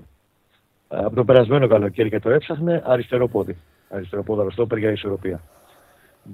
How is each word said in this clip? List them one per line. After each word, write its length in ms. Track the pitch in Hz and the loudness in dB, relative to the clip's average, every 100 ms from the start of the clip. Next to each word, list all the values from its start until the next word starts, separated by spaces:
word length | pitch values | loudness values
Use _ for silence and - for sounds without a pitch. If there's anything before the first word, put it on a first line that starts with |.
| - _ _ _ _ _ _ _ - - | -6 _ _ _ _ _ _ _ -10 -6
από 180 | 104 107 | -2 0
το 80 | |
περασμένο 440 | 113 127 110 143 123 | 4 6 6 2 4
καλοκαίρι 420 | 107 101 107 107 | 4 2 -2 -2
και 100 | 101 | 0
το 100 | 113 | 0
έψαχνε, 520 | 147 - 151 170 170 127 | 0 0 -4 -2 -2 0
αριστερό 420 | 123 117 127 123 | 0 0 -2 0
πόδι. 300 | 104 92 87 _ _ _ | -2 -4 -8 _ _ _
Αριστερό 340 | 101 90 101 | -12 -8 -8
πόδαρο 280 | 98 107 95 | -4 -2 -2
στόπερ 260 | 117 113 110 | -2 -4 -2
για 140 | 107 | -2
ισορροπία. 500 | 104 104 95 95 85 - _ _ _ _ _ _ _ - | -2 -4 -6 -6 -8 -12 _ _ _ _ _ _ _ -20